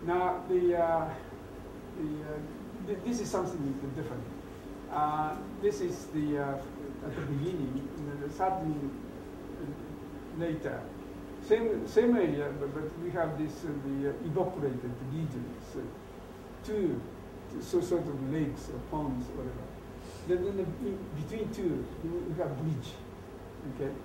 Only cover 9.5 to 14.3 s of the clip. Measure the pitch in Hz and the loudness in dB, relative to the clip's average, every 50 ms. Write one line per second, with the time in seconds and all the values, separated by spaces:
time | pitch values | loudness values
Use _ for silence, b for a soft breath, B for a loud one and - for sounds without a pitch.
9.5 | - - - - - - - - - - - - - - - - - 160 165 170 | -8 -6 -6 -6 -6 -8 -8 -10 -10 -10 -10 -10 -10 -10 -10 -8 -4 -2 0 0
10.5 | 156 - - - - - - - - - - - - - - - - - - - | 0 0 0 -2 -2 -2 -4 -6 -8 -10 -10 -10 -10 -10 -10 -10 -10 -10 6 6
11.5 | 214 233 233 226 202 175 - - - 214 240 240 240 220 190 160 147 143 143 143 | 6 8 8 4 2 2 0 6 8 8 10 10 10 8 8 6 6 4 2 0
12.5 | 139 143 139 139 139 156 156 156 - 160 170 180 - 185 165 156 151 143 156 147 | 0 -2 -2 -2 -2 -2 -2 -2 -4 -2 -4 -2 2 2 2 2 2 0 -2 -2
13.5 | 143 - - 165 147 139 135 139 139 139 139 143 139 - - 165 | -2 -4 -4 -4 -4 -2 -2 0 0 2 2 0 0 0 -2 0